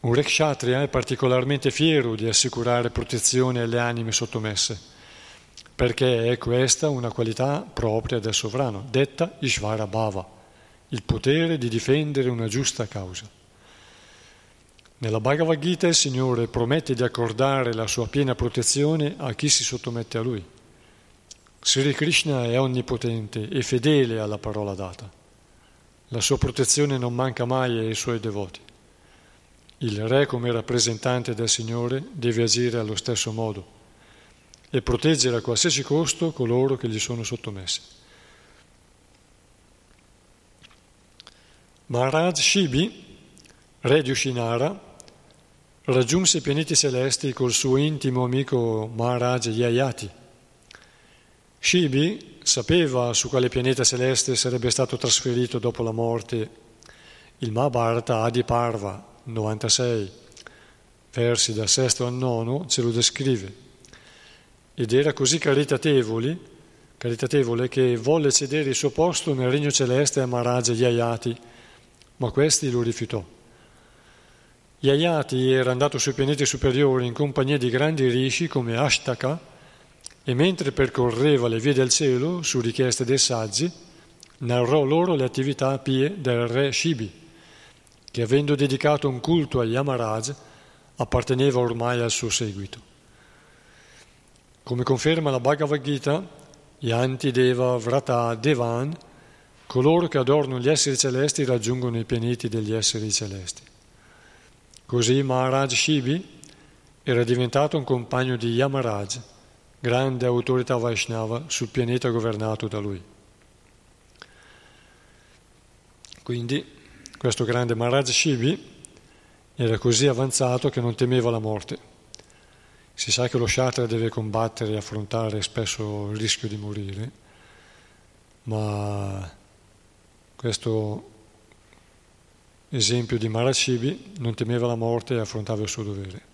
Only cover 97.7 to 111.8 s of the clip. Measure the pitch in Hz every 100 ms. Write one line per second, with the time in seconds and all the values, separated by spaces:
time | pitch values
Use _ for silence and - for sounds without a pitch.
97.7 | 123 113 135 135 123 117 113 127 135 117
98.7 | 117 139 170 - - - - - - -
99.7 | 127 135 165 170 139 127 147 135 131 123
100.7 | 151 143 131 139 127 147 - 131 123 107
101.7 | 127 123 117 113 120 117 120 117 110 107
102.7 | 110 104 110 107 101 104 98 90 - -
103.7 | _ _ - - - - - - _ _
104.7 | - - 120 117 135 139 127 131 135 135
105.7 | 123 - 151 123 160 - - - - -
106.7 | - _ _ - 120 117 123 123 139 147
107.7 | 156 131 127 113 127 131 123 117 117 135
108.7 | 135 123 104 98 120 - - - _ _
109.7 | _ 123 120 135 127 123 120 120 127 120
110.7 | 123 120 110 - 113 110 117 156 - 113
111.7 | -